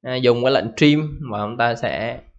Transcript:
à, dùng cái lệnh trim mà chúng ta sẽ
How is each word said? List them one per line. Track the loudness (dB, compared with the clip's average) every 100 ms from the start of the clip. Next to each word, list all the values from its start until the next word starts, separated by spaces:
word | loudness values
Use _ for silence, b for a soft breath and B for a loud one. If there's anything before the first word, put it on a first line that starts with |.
à, | -6 0
dùng | 2 4
cái | 2
lệnh | 2 0 2
trim | 4 4 0 -8 -8
mà | -6
chúng | -6 -2
ta | -2 0
sẽ | -4 -4 -6 -10 -18